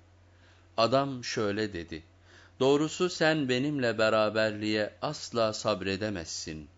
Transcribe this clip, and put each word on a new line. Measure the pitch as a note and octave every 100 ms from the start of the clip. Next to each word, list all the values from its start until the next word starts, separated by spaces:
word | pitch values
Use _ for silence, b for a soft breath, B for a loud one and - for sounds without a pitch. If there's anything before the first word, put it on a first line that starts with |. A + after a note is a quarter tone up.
| _ _ _ b b b b -
Adam | A2+ C3+ C#3 B2+
şöyle | A#2 B2+ G#2 G2+ G#2+
dedi: | F2+ E2 D#2+ - _ b b b b
"Doğrusu | C3 D3 D#3 - F3+
sen | - D#3 D#3 C3
benimle | B2+ D3 C#3+ A#2+ A2
beraberliğe | A2 A2 G#2+ A2 A2 G#2 G#2+ G#2+ G#2 -
asla | C#3+ D3 - A#2 A2
sabredemezsin. | G#2+ A2+ G2 F#2+ F#2+ G#2+ F#2 D#2+ - - D#2 D2